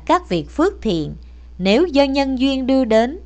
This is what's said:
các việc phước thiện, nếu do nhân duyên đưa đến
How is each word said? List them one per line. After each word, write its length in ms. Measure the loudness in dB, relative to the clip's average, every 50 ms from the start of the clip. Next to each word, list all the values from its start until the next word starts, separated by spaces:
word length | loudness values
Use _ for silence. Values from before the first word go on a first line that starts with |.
| 0
các 220 | 0 0 0 0 -2
việc 220 | -4 -4 -4 -4
phước 320 | -2 -2 0 0 -2 -4 -4
thiện, 320 | -4 -4 -4 -4 -6 -10 -14 -18 -20 -20 -20 -20 -18 -10 -4
nếu 280 | 0 2 2 2 2
do 160 | 2 2 2 2
nhân 360 | 2 2 0 0 0 0 0
duyên 280 | 0 0 0 0 0
đưa 180 | 0 2 2 2
đến 340 | 2 2 2 2 0 -2 -8 -14